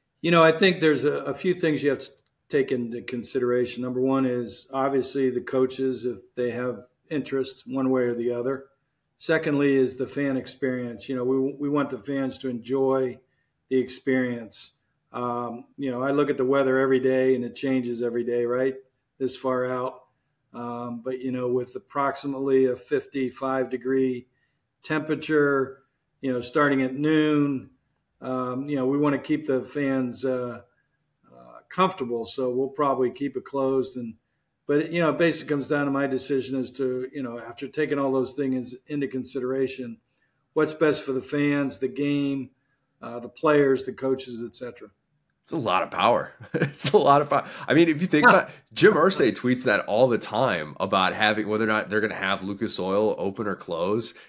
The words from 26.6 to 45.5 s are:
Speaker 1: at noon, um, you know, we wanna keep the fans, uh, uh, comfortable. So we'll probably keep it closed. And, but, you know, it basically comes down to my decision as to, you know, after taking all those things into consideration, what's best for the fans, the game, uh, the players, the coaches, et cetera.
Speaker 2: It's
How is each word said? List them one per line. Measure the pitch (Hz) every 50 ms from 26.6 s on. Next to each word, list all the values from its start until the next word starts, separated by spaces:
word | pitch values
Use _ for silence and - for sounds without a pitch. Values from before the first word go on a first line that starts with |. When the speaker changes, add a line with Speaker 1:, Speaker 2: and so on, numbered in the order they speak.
| 147 143 139 135
Speaker 1:
at | 131 127 131
noon, | 143 147 156 156 156 156 151 151 147 147 143 139 127 - - _ _ _ _ _ _ _ _ _ _
um, | 123 131 127 127 127 127 123 131 139 147
you | 147
know, | 135 127
we | 131 143 143
wanna | 147 147 139 135
keep | - - 151 147 -
the | - 131 127
fans, | 123 131 - 147 143 135 135 131 127 123 117 - -
uh, | 131 127 127 123 120 117 110 - _ _ _ _ _ _ _ _ _ _ _ _
uh, | _ - - - 123 - - - -
comfortable. | - - 185 190 - - 131 117 120 117 113
So | - - - 131 127
we'll | 123 127 139 139
probably | - - 147 139 135 123 127 120
keep | - - 143 139 131 127
it | -
closed. | - - 139 135 131 135 135 123 - -
And, | 127 120 113 110 - _ _ _ _ _ _ _ _ _
but, | - 143 147 160 160
you | 165 175
know, | 170 156
it | 135 135
basically | 170 165 151 - - -
comes | 151 143 127 -
down | 151 143 143
to | 139
my | 139 139 139 135
decision | 131 127 - - 143 131 117 110 135 135
as | 123 113
to, | - - 135 127 127 127 127 127
you | - 143
know, | 131 120 117 120
after | 117 120 - - 143 123
taking | - 156 151 127 131 139
all | 139 135
those | 131 131 127 117
things | 131 - 139 135 131 127 120 110 123 - _ -
into | 151 147 139
consideration, | 131 - 131 123 - - 139 123 127 131 135 135 123 - - 127 117 113 - _ _ _ _ _ _ _ _ _ _ _
what's | 156 156 151
best | 151 - 165 151 135 - -
for | 139
the | 131 131
fans, | - - - 147 143 147 143 143 139 131 127 -
the | 135
game, | 131 117 143 143 143 143 143 143 139 139 135 127 127 _ _ _ _ _ _ _ _ _ _
uh, | - 120 117 123
the | 113 113
players, | - - - 156 151 143 143 135 135 123 131
the | 131
coaches, | 127 - 135 135 131 131 - 127 120 113 120
et | 110 -
cetera. | - 127 120 113 - 110 104 _ _ _ _ _ _ _ _ _ _
Speaker 2:
It's | _ -